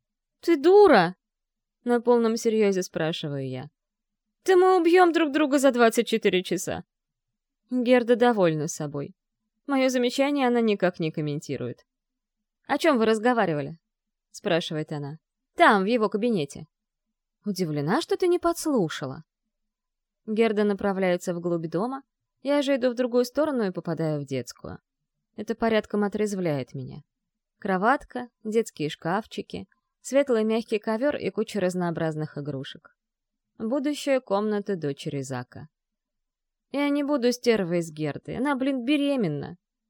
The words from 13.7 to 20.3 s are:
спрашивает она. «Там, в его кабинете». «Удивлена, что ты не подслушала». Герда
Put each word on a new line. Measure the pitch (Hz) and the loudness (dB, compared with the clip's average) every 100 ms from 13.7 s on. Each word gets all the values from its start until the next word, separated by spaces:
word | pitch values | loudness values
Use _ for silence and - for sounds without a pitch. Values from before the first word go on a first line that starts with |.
| 165 _ _ _ _ _ | -12 _ _ _ _ _
спрашивает | - 208 165 - 156 156 | -12 -2 -2 -2 -6 -8
она. | 151 143 151 _ _ _ - | -8 -10 -14 _ _ _ 4
«Там, | 330 214 | 6 6
в | 190 | 2
его | 247 214 | 0 0
кабинете». | 208 240 214 143 - 156 _ _ _ _ _ _ _ - | 0 0 0 -2 -8 -20 _ _ _ _ _ _ _ -8
«Удивлена, | 180 175 147 143 240 | -4 -4 -2 0 -2
что | - 381 | -2 -2
ты | 359 | 0
не | 349 | 2
подслушала». | 339 339 320 269 165 - 139 135 - _ _ _ _ _ _ _ _ _ | 0 -2 -2 0 0 -4 -10 -12 -18 _ _ _ _ _ _ _ _ _
Герда | - | -6